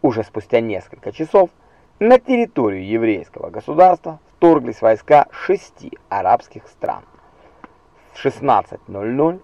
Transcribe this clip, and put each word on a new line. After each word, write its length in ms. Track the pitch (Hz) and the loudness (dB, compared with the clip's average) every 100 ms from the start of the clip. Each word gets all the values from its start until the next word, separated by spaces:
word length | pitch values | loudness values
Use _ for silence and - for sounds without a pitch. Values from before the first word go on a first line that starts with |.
Уже 220 | - 113 | 0 -2
спустя 360 | 104 107 - 117 | -6 -10 -2 -2
несколько 520 | 113 95 - - - | -2 -8 -12 -14 -14
часов 380 | - 156 202 180 _ _ _ _ _ | -10 0 2 2 _ _ _ _ _
на 220 | 214 254 | 2 2
территорию 640 | 247 247 226 - 110 95 95 | 2 -2 -2 -2 -4 -4 -6
еврейского 640 | 113 113 98 85 - 85 | -2 -2 -2 -8 -14 -14
государства 720 | 104 - 151 185 175 - 156 _ _ | -12 -6 4 4 4 -6 -16 _ _
вторглись 440 | 170 156 123 113 | 4 4 0 -2
войска 460 | 110 110 - 147 - | 0 0 4 2 2
шести 680 | - - 190 - _ - - _ | -6 -6 -6 -6 _ -20 -20 _
арабских 580 | 98 90 - - - - | -4 0 0 -2 -20 -20
стран. 360 | _ - - _ _ _ _ _ _ - _ _ _ _ | _ -10 -10 _ _ _ _ _ _ -20 _ _ _ _
В 40 | - | -6
шестнадцать 680 | 139 - 139 107 - - - | -6 -4 0 0 0 -18 -16
ноль 240 | 98 107 | -10 -6
ноль 280 | 131 160 185 | -2 -2 -4